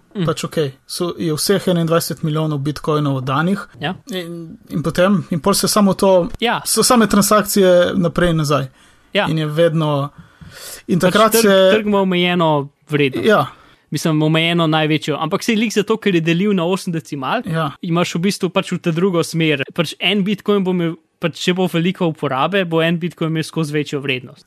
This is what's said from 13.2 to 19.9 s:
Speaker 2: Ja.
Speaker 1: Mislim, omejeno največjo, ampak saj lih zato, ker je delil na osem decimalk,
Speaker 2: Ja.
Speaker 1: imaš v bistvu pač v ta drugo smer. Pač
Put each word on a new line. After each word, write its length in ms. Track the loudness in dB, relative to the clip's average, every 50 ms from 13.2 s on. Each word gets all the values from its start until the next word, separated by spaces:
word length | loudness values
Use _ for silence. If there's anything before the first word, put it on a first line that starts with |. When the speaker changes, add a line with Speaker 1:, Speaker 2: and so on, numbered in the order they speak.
| 0 2
Speaker 2:
Ja. 180 | 2 2 2 -2 -6 -18 _ _ _ _ _ -8
Speaker 1:
Mislim, 320 | -6 -4 -2 0 0 2
omejeno 480 | 2 2 2 2 2 2 2 2 2 2
največjo, 500 | 2 2 2 2 0 -2 -2 -2 -4 -4
ampak 240 | -4 -4 -4 -4
saj 140 | -2 0 0
lih 160 | 0 0 0
zato, 240 | 0 -2 0 0 -2
ker 180 | -2 0 0 0
je 80 | 0
delil 320 | 2 0 0 0 2 0 0
na 100 | 0 0
osem 280 | 0 -2 -4 -4 -6
decimalk, 540 | -6 -6 -8 -8 -10 -8 -6 -4 -4 -4 -4
Speaker 2:
Ja. 260 | -4 -4 -4 -4 -4 -6 -8
Speaker 1:
imaš 340 | -6 -2 0 0 0 -2 -2
v 60 | -2
bistvu 280 | -2 -2 -2 -2 -4 -2
pač 220 | -2 -2 -4 -2
v 60 | -4 -6
ta 140 | -4 -4
drugo 300 | -2 0 0 0 0 0
smer. 420 | -2 -2 -2 -2 0 0 0 0 -2 -6
Pač 220 | -4 -4 -4 -4